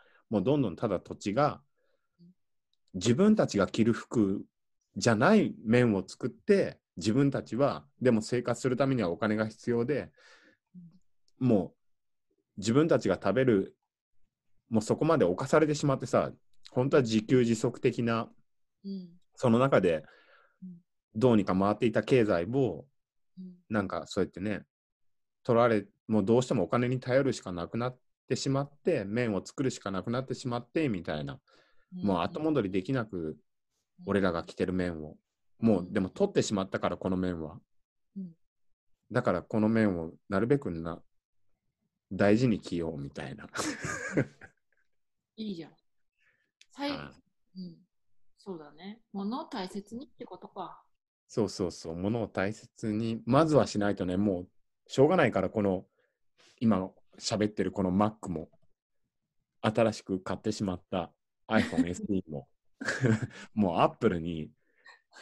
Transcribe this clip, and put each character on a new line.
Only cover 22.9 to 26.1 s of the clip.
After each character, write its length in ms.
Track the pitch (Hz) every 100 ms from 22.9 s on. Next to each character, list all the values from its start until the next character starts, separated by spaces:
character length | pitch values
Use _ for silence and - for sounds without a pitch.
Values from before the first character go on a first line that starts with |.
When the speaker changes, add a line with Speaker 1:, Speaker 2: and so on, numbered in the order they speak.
| _ _ _ _ -
Speaker 2:
う 40 |
ん。 120 | 185 - -
Speaker 1:
な 140 | 107
ん 60 | 92
か 160 | 87 -
そ 140 | 101
う 40 |
や 40 | 85
っ 20 |
て 100 | -
ね、 220 | 104 90 - _ _ _ _ _ _ _
取 160 | - 117
ら 100 | 120
れ、 180 | 107 98 _
も 140 | -